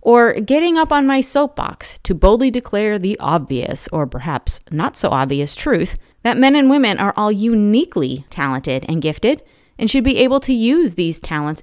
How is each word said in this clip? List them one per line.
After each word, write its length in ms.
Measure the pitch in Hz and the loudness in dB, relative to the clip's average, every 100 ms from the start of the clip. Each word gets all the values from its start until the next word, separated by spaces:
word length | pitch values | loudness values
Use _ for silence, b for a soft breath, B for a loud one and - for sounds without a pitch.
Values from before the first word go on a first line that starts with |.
or 320 | 233 240 233 - | 4 6 4 2
getting 420 | 214 294 349 330 | 0 2 2 2
up 160 | 311 | 2
on 120 | 294 269 | 2 2
my 140 | 269 | 0
soapbox 800 | 262 277 285 - - - - - | 0 0 -2 -4 -10 -10 -14 -10
to 120 | - 160 | -6 2
boldly 340 | 185 226 262 | 4 4 2
declare 480 | 240 - 208 214 208 | -2 -4 -2 -2 -2
the 220 | 190 - | -4 -4
obvious, 680 | 139 165 131 127 - - - | -2 -2 -2 -4 -4 -6 -6
or 180 | 156 135 | -4 -4
perhaps 540 | 123 156 135 - - - | -6 -6 -4 -4 -6 -6
not 240 | 151 240 - | -4 -4 -2
so 140 | - | -2
obvious, 480 | 131 135 139 143 - | 0 0 -2 -4 -4
truth 400 | 302 180 170 - b b | 0 0 0 -6 b b
that 140 | 233 247 | -2 2
men 180 | 269 294 | 4 4
and 140 | 269 | 4
women 280 | 285 226 185 | 4 2 0
are 160 | 202 - | -2 -2
all 160 | 214 | -2
uniquely 920 | 202 226 220 208 226 359 - 135 131 - | 0 0 2 2 2 0 -2 -2 -4 -10
talented 560 | - 139 131 139 131 - | -6 -4 -4 -4 -6 -4
and 140 | 160 | -2
gifted 400 | 156 151 220 311 b b b - | -4 -2 -2 -2 b b b -6
and 140 | 214 | -2
should 140 | 269 254 | 0 0
be 100 | 220 | 2
able 240 | 254 269 | 2 2
to 140 | 262 | 0
use 400 | 240 233 320 269 | 0 2 2 0
these 260 | 170 165 160 | 0 -4 -4
talents 400 | - 156 147 156 | -6 -6 -6 -6